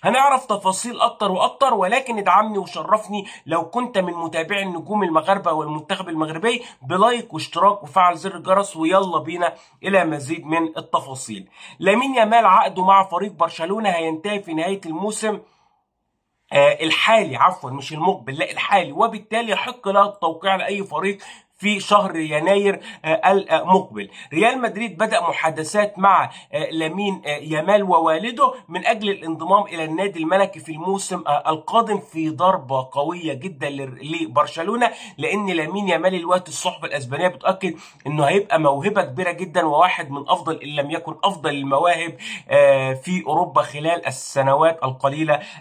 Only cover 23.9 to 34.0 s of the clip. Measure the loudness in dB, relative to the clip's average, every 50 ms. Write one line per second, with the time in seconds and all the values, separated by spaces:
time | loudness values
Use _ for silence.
23.9 | -8 -10 -10 -10 -12 -20 -18 -6 -2 2 2 2 2 2 -2 -4 -4 -4 -8 -8
24.9 | -2 -2 -2 0 0 0 0 0 -2 0 -2 -2 -2 -2 -8 -4 0 0 0 0
25.9 | -2 2 4 6 6 6 4 0 -6 -14 -20 _ -6 -4 -4 -4 -4 -4 -4 -4
26.9 | -2 -2 -4 -4 -4 -6 -6 -6 -6 -6 -6 -4 -4 -4 2 4 4 4 4 4
27.9 | 2 4 4 4 2 2 -2 -4 0 2 2 2 2 -2 -14 _ -10 -4 0 0
28.9 | -2 0 0 -4 -4 -4 -4 -8 -8 -6 -2 2 2 2 2 2 -6 -6 -6 -4
29.9 | -2 -2 -4 -4 -4 -4 -2 0 2 2 2 0 -2 -12 -12 -12 -12 -8 -4 -4
30.9 | -4 -4 -4 -6 -8 -8 -2 -2 -2 0 0 -2 -2 -2 -4 -2 0 0 2 2
31.9 | -2 -4 -4 -8 -8 -4 -4 -4 -2 0 2 2 2 2 -2 -4 -4 -4 -4 -4
32.9 | -4 -4 -4 -4 -4 -6 -6 -8 -8 -6 -8 -12 -10 -6 -8 -8 -6 -8 -10 -12
33.9 | -12 -14